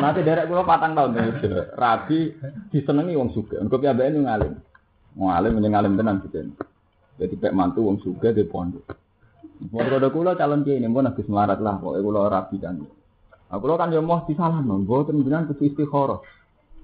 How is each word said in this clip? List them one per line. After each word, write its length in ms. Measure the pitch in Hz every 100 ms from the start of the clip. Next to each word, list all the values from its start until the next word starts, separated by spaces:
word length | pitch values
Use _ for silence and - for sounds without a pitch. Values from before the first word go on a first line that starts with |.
Nanti 240 | 139 170
derek 240 | 156 165 165
kula 160 | 175
patang 320 | 175 165 160 160
tahun 180 | 131
to. 60 | 117 113 - 101 95 - -
Rabi 560 | 123 113 - 156 156 - 135 127 -
disenengi 420 | 151 139 147 175
wong 160 | 160 123 -
sugih. 240 | 104 -
Engko 160 | 107 127
piyambake 340 | 139 123 131
nu 140 | 151
ngalim. 320 | 135 107 95 - - _ _ _ _ -
Wong 100 | 95
alim 300 | 87 107 113
mending 160 | 107 107
ngalim 240 | 101 98
tenan 240 | 110 98
gitu. 240 | 92 82 62 - - _ _ _ _ -
Dadi 160 | 90
pek 160 | 92 -
mantu 320 | 95 90 90
wong 160 | 110 101
sugih 320 | 95 90 113
di 160 | 107 98
pondok. 400 | 95 87 90 - - _ _ _ _ - -
Padha 500 | - 110 117 131 131
kula 240 | 151 175 175
calon 240 | 147 147
kiai 160 | 143 135
ini, 80 | 117
pun 160 | 117
habis 240 | 131 - 104
melarat 320 | 101 104 98
lah, 240 | 107 95
pokoke 160 | 85 76
kula 320 | 101 104 101
rabi 320 | 95 92 98
kan. 160 | 85 87
Nah, 800 | 71 - _ _ _ _ _ 95
kula 160 | 123
kan 160 | 165 170
yo 160 | 160 160
moh 160 | 170
disalahno, 640 | - 151 165 165 131 98 98
mboten 400 | 127 147 151 131
jenengan 240 | 156 156
kudu 160 | 143 143
istikharah. 560 | 143 147 143 139 92 - - _ _ _ -